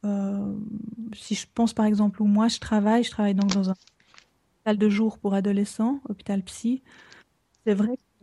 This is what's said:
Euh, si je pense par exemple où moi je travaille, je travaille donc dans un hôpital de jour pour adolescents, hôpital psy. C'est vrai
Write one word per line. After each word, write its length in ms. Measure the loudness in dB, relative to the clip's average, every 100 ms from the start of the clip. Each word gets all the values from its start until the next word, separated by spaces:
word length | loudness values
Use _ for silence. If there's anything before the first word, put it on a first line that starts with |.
| -4
Euh, 500 | -2 -2 -4 -4 -6 -8 -10 -10 -10 -12
si 220 | -12 -6 -6
je 120 | -6
pense 200 | 0 0
par 120 | 2 2
exemple 360 | 2 2 2
où 60 | 2
moi 200 | 4 2
je 100 | 0
travaille, 440 | -2 0 4 2
je 80 | 0
travaille 240 | 0 0 2
donc 180 | 2
dans 160 | 2 0
un 20 | -4 _ _ _ -20 _ _ _ _ -2
hôpital 120 | 2
de 120 | 2
jour 300 | 2 0 -2
pour 140 | -2 0
adolescents, 640 | 0 0 -2 0 -2 -2 -6
hôpital 340 | -10 -4 -4
psy. 400 | -6 -6 -4 -4 _ -20 -20 -20 _ _ _ _ 0
C'est 80 |
vrai 240 | 2 2 -2 _ _